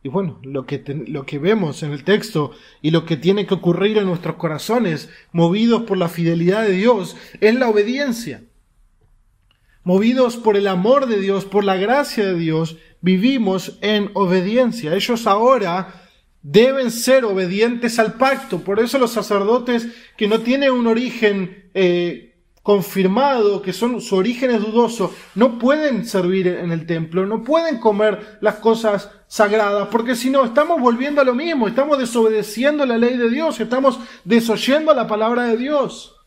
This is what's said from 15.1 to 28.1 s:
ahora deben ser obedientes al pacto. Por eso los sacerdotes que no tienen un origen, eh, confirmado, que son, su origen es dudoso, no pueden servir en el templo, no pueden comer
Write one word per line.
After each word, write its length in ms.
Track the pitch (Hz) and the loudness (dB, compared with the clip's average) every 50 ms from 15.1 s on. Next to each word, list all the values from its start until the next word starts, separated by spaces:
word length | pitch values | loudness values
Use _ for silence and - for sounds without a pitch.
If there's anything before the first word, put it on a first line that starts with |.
| 240 226 - | -2 -2 0
ahora 800 | 226 196 208 226 247 269 247 202 170 170 185 180 - - - - _ _ _ _ _ _ _ | 0 0 2 4 2 2 2 0 -2 -2 -4 -6 -8 -12 -20 -20 _ _ _ _ _ _ _
deben 520 | _ 143 143 202 233 262 269 277 254 233 | _ 2 4 4 6 6 4 0 -2 -2
ser 320 | 233 - - 254 262 269 247 | -4 -4 0 4 4 4 4
obedientes 720 | 214 190 190 185 175 185 202 220 240 247 233 240 233 - - | 2 -2 -2 -2 -2 0 0 0 0 0 -2 -4 -2 0 0
al 160 | 220 214 - | 0 0 0
pacto. 460 | - 262 262 277 - - - 190 170 | 0 0 0 0 -2 -4 -8 -8 -6
Por 180 | 175 180 202 214 | -4 -2 0 0
eso 180 | 233 240 - | 0 0 2
los 140 | 277 254 233 | 0 0 0
sacerdotes 800 | 233 220 196 - 208 202 196 208 233 254 240 247 240 233 233 233 - - - - _ | 0 -4 -2 0 0 0 2 2 0 0 0 0 -2 -2 -2 -6 -14 -16 -20 -20 _
que 120 | - 220 202 | -4 0 0
no 120 | 214 226 | 0 0
tienen 300 | 220 240 254 277 285 269 | 0 0 0 2 2 2
un 160 | 254 247 233 | 2 2 2
origen, 840 | 226 226 233 254 240 - - 226 208 202 196 190 170 - - - - _ | 2 2 0 0 -4 -4 0 0 0 0 0 -4 -6 -10 -18 -20 -10 _
eh, 600 | 190 190 180 175 175 175 175 151 120 - _ _ _ _ _ _ _ | 0 2 2 2 2 -2 -4 -6 -8 -14 _ _ _ _ _ _ _
confirmado, 1000 | _ - 208 202 180 - - 196 185 185 190 233 269 285 269 247 214 202 202 185 | _ 2 2 2 2 -2 -2 0 0 2 2 2 2 2 2 2 2 2 0 0
que 120 | - 180 | -4 -6
son, 280 | 175 - 233 240 254 226 | -6 -2 -2 -2 -2 -4
su 140 | - - 196 | -4 -2 -2
origen 380 | 185 190 233 247 - 269 254 | 0 0 0 -2 -2 -2 0
es 80 | 240 220 | 0 0
dudoso, 520 | 202 220 214 233 240 220 226 - 190 170 - - - - - | -2 -2 0 0 0 0 0 -4 -6 -6 -6 -12 -20 -12 -2
no 240 | 185 226 262 233 - | 2 2 2 2 0
pueden 480 | 233 254 285 311 311 294 247 202 175 | 0 2 2 2 2 0 -2 -2 -4
servir 400 | - - 190 175 175 190 190 185 | -2 -2 0 0 2 0 0 0
en 240 | 180 180 - 165 175 | 0 -2 -2 -4 -4
el 160 | 170 165 156 | -6 -6 -4
templo, 400 | 165 170 165 165 160 165 185 190 | -4 -4 -4 -4 -4 -4 -4 -2
no 160 | 196 220 220 | -2 -4 -6
pueden 360 | 226 254 302 330 330 330 294 226 | -2 0 0 0 0 0 -4 0
comer 600 | - 226 208 202 214 214 | 0 0 2 2 2 0